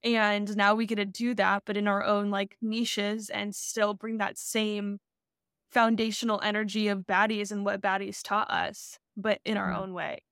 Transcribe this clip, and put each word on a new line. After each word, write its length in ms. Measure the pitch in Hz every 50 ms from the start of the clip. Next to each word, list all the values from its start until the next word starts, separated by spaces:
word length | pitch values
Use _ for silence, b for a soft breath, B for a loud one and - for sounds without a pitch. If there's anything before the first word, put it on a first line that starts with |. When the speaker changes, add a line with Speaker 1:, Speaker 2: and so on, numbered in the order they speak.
| -
Speaker 1:
And 520 | 233 233 226 214 208 208 208 208 202 214 208
now 180 | 202 202 208
we 100 | 220 233 208
get 80 | 226 208
to 80 | 202
do 300 | 196 185 - 233 240 247
that, 280 | 208 196 190 196 202 -
but 120 | - 208 202
in 100 | 208 208
our 140 | 202 196 -
own, 280 | - 208 202 208 202
like, 260 | 202 196 202 196 - _
niches 680 | - 220 220 226 240 226 - - 208 202 214 226 214 202
and 240 | - 202 202 208 196
still 380 | - - - - - 214 208 208
bring 220 | 196 - 220 226 220
that 180 | 202 - - -
same 600 | - - - 226 220 214 208 208 208 202 202 196 _ _ _ _ _ _ _ _ _ _ _ _ _ _
foundational 720 | - 247 233 226 226 220 226 220 208 - - 233 214 202 -
energy 440 | 214 208 208 220 208 190 220 214 208
of 120 | 202 190 180 -
Baddies 440 | 202 185 208 220 220 208 208 202
and 140 | 208 202 202
what 160 | 202 202 196
Baddies 400 | 196 202 190 196 196 196 202 - -
taught 260 | - 208 208 220 -
us, 480 | - 175 165 - 208 - - - - - _ _ _ -
but 220 | 196 220 208 - _
in 120 | - 220 202
our 140 | 196 185
Speaker 2:
Mm-hmm. 40 | 185
Speaker 1:
own 180 | - 190 190 185
way. 260 | 175 160 151 151 - _ _